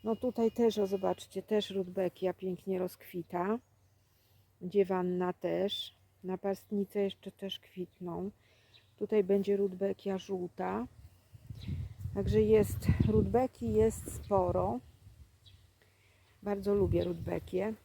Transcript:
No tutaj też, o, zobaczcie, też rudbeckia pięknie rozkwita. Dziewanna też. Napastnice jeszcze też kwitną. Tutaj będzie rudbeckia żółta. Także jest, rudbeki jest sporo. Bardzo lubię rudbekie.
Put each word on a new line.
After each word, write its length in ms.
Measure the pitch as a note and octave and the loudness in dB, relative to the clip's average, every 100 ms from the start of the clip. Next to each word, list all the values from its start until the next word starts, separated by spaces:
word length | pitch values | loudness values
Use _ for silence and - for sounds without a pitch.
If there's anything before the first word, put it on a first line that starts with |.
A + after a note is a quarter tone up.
No 120 | A3 G#3+ | -2 -2
tutaj 360 | B3+ A#3 A3+ | -2 0 0
też, 260 | A3+ A#3 G#3+ | 4 2 4
o, 80 | F#3+ | 0
zobaczcie, 560 | G3 F#3 F3+ - F#3+ | 0 0 -2 -6 -12
też 280 | - G#3+ G3 | 0 0 0
rudbeckia 640 | F#3+ F3+ F#3 F3+ - F#3 | -4 -4 -2 -2 0 -4
pięknie 440 | - F#3 F3+ - F#3 | -2 -6 -6 -4 -2
rozkwita. 800 | F3+ - - F3+ - F3 F#3 B3+ _ _ _ _ _ _ _ _ _ _ | -4 -6 -10 -10 -6 -2 0 -2 _ _ _ _ _ _ _ _ _ _
Dziewanna 680 | F3+ G3+ F#3 F#3 F3+ F3+ F3+ | 0 2 4 2 0 0 -2
też. 640 | - E3+ E3+ G3 - - _ _ _ | -2 -2 0 0 -2 -10 _ _ _
Napastnice 760 | F3+ F#3 G3 F#3+ - G#3 G3 G#3 | -8 -4 -4 -4 -4 -4 -2 -2
jeszcze 320 | G3 - G3 | -2 -4 -16
też 280 | - G3 - | -12 -10 -10
kwitną. 720 | - F#3 F3 _ F3 E3+ F#3+ - _ _ _ - _ _ | -14 -12 -12 _ -8 -6 -8 -10 _ _ _ -20 _ _
Tutaj 280 | G#3 G#3+ | 2 2
będzie 320 | F#3 G3+ G3 G3+ | 4 2 2 0
rudbeckia 600 | G3+ F#3 G3 F#3+ G3 F#3+ | 0 0 -4 -4 -4 -6
żółta. 680 | F#3+ F#3+ F3 - F#3 G3+ C4 - - _ _ - - - - - - - - G3 | -6 -6 -6 -6 -4 -4 -6 -12 -20 _ _ -20 -16 -12 -8 -8 -8 -10 -8 -4
Także 260 | G3 G#3+ | 2 4
jest, 440 | G#3+ G#3+ G3 - - - - | 6 6 4 0 2 2 4
rudbeki 640 | G#3+ G3 A3+ C4 - A#3 | 4 4 2 0 -2 0
jest 420 | G#3+ A3 - - | 4 4 2 -10
sporo. 680 | - - G3+ F3+ F3+ F#3 A#3+ - - - - - _ - - _ _ _ _ _ _ _ _ | -12 0 2 2 2 0 -2 -8 -20 -20 -20 -20 _ -20 -20 _ _ _ _ _ _ _ _
Bardzo 320 | G3+ G3+ G3 | -4 -2 0
lubię 300 | G3+ F#3 E3+ | 2 4 2
rudbekie. 680 | F3 E3+ E3 E3+ - F#3 G#3 A3 | 0 -4 -4 -4 -4 -4 -2 -6